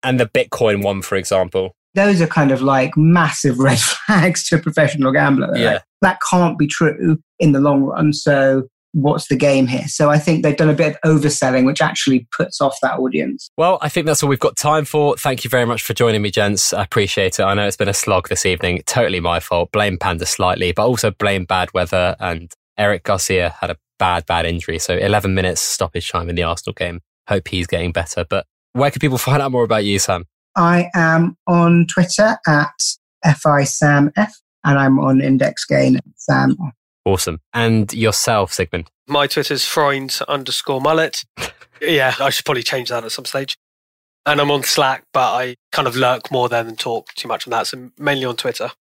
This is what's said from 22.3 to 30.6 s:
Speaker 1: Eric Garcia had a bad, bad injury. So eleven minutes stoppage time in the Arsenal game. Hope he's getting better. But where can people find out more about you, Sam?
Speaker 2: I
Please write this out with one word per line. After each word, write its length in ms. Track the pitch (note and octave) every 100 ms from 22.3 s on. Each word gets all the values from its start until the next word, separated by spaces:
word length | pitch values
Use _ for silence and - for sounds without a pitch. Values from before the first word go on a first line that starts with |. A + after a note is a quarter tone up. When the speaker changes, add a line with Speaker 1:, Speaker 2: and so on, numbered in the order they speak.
| E2 E2+ - _ -
Speaker 1:
Eric 280 | G#2 G2
Garcia 520 | - G2 - F#2+ F2 -
had 80 | F2
a 80 | E2+ _ _
bad, 260 | F#2 F2 E2
bad 220 | E2+ E2
injury. 320 | E2+ - E2
So 160 | - F2+
eleven 400 | G2+ G#2 G2 F#2+
minutes 260 | F2+ F2
stoppage 480 | - - F2 - -
time 180 | F2+ E2+
in 80 | F2
the 80 |
Arsenal 300 | E2 E2 -
game. 280 | - F2+ E2+ _ _ -
Hope 180 | G2+ -
he's 180 | F#2 F2
getting 240 | F2 F2
better. 340 | E2+ E2+ - E2+
But 200 | G2 - _ _
where 160 | B2 C#3+
can 100 | -
people 200 | D3+ B2+
find 240 | - C#3+
out 80 | C#3
more 120 | B2+
about 220 | A2+ A2 G#2
you, 140 | G2+
Sam? 260 | - F2+ E2+ _ _
Speaker 2:
I 360 | -